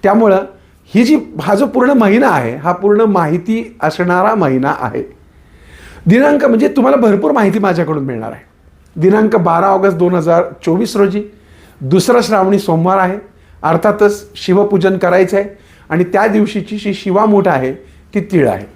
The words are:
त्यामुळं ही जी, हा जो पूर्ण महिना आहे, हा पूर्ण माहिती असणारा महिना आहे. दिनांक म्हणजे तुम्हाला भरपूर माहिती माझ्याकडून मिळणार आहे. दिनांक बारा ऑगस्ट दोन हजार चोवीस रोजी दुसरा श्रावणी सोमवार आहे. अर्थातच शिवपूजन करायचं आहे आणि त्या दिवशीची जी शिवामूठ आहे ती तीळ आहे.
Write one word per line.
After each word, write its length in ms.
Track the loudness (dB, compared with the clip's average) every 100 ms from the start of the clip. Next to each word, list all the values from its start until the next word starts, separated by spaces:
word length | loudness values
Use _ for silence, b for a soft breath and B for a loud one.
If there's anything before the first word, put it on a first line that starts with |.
त्यामुळं 340 | 2 2 4 2 -2 -14 b b _ 0
ही 80 |
जी, 160 | 2 2 0 -10
हा 140 | -2 0
जो 100 | 0
पूर्ण 240 | 0 2
महिना 380 | 2 2 2 2
आहे, 280 | 0 -2 -6
हा 160 | -4
पूर्ण 300 | -2 0 2
माहिती 760 | 2 0 0 -4 -4 -6 -6 -6
असणारा 540 | -4 -2 -2 0 0 0
महिना 400 | 0 0 -2 -4
आहे. 420 | -6 -8 -10 -16 -20 B B B B B B B 2
दिनांक 400 | 4 4 2 2
म्हणजे 220 | 2 0
तुम्हाला 300 | 2 2 2
भरपूर 340 | 2 2 0
माहिती 280 | 0 0 0
माझ्याकडून 440 | -2 -2 -2 -4
मिळणार 280 | -6 -8 -10
आहे. 100 | -14 -20 _ _ _ _ -2
दिनांक 400 | 2 2 2 2
बारा 300 | 0 0 2
ऑगस्ट 320 | 2 0 0
दोन 160 | 0
हजार 300 | 0 0 0 0 -6 -4
चोवीस 300 | -2 -2 0
रोजी 280 | 0 -2 -8 b b b b b
दुसरा 380 | -2 0 2 0
श्रावणी 360 | 2 0 2 0
सोमवार 380 | 0 0 2 0
आहे. 200 | 0 -4 -12 b b b
अर्थातच 640 | -2 0 0 2 2 0 -12 -14
शिवपूजन 600 | -2 0 2 2 0 0
करायचं 400 | 0 2 2 0
आहे 120 | -4 -10 b b b
आणि 140 | -2
त्या 240 | 0 0 0
दिवशीची 500 | 0 0 -2 -8 -8
जी 160 | -6
शिवामूठ 540 | -6 -2 0 2 2 2
आहे 260 | 0 -2 -8 b b b
ती 60 | -8
तीळ 300 | -2 0 0
आहे. 160 | -2 -8